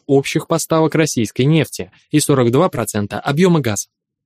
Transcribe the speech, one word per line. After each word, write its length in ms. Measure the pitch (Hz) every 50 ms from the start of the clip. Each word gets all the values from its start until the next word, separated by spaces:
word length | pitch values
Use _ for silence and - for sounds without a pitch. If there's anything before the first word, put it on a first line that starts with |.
| -
общих 420 | - 139 139 139 - - 160 -
поставок 460 | - 165 160 - - 160 160 160 151 -
российской 480 | 156 160 - - 123 110 - - - 127
нефти 480 | 147 160 160 127 - - - - - _ _ _ _
и 80 | - 151
сорок 320 | - - 147 131 123 117
два 160 | 117 143 180
процента 520 | 185 - 135 110 - - 104 104 - - -
объема 420 | - - 139 156 185 185 170 156
газа. 260 | 123 113 104 - - - _ _ _ _ _ _ _